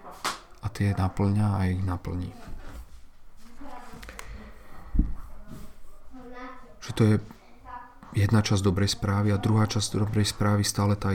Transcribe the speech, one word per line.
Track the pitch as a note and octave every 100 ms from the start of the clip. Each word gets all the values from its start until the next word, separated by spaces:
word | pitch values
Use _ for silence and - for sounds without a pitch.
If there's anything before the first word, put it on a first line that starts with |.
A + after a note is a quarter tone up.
| - - - - - -
a | -
tie | - G2+
naplňa | G2 F#2+ - G2+ G2+ G#2+ G2
a | F#2+
ich | F#2
naplní. | F#2+ F2+ - F2+ F2+ - - - - - - - - - - - A#3 - C#4 C4 B3 A3+ - - - - - - - - - - - - - - - - - - - - - C4 A#3+ B3 B3+ - - - -
Že |
to | -
je | G#2+ G#2+ - - - - - - - - -
jedna | - G2+ A2+ G#2
časť | G#2
dobrej | G2+ F#2 G2
správy | - G2+ G2+ G#2
a | G2+
druhá | A2+ A2 G#2+
časť | G#2+ G2+ G2
dobrej | G#2 G#2+ G#2
správy | - G#2 G#2
stále | G2+ - G#2
tá | G2+ G2